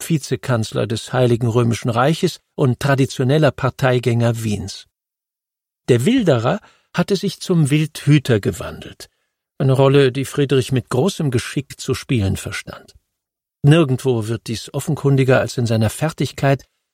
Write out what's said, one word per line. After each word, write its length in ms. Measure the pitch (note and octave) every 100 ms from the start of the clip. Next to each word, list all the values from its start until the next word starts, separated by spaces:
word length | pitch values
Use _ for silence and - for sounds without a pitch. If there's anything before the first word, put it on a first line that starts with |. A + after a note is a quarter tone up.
Vizekanzler 840 | - D#3+ - C3 - A#2+ A2 C3 A2+
des 240 | A2+ -
Heiligen 360 | B2+ B2+ A#2 A#2+
Römischen 420 | A2+ A#2 A2+ B2+
Reiches 500 | A2+ C3+ E3 F3 - _ -
und 240 | C3+ A#2+
traditioneller 720 | C#3+ C3+ C3+ - B2+ D3+ D3
Parteigänger 920 | - B2+ - C3 B2+ B2 A#2 A#2 A#2
Wiens. 420 | A2 G2+ F2+ - - _ _ _ _ _ _ _ _ _ -
Der 160 | A#2+ C#3+
Wilderer 540 | C4 F#3 B2 A#2+ G3 - _ _
hatte 220 | - F3+ G3
sich 260 | G3+ -
zum 300 | - E3+ C#3+
Wildhüter 680 | D3+ D#3 - - D3+ - A2
gewandelt, 680 | A2 - - - - - - _ _ _ _ -
eine 160 | C3+
Rolle, 400 | C3 C3+ C#3 C3
die 100 | C3
Friedrich 480 | C3 - C#3 C3+ -
mit 160 | B2+ -
großem 420 | B2 F3+ - D3+
Geschick 480 | A#2+ - - - -
zu 120 | -
spielen 440 | A2+ - B2+ G2 F#2+
verstand. 560 | - - - - - _ _ _ _ _ _ _
Nirgendwo 640 | C#3+ D#3+ D3 B2+ C3 A#2 G#2+
wird 200 | A2+ -
dies 260 | A2 -
offenkundiger 680 | C#3+ - C#3+ C#3+ C3+ C3 B2
als 160 | - -
in 80 | A#2
seiner 240 | A2+ G#2+
Fertigkeit, 760 | - D#3 - B2+ - C#3 C#3 - _ _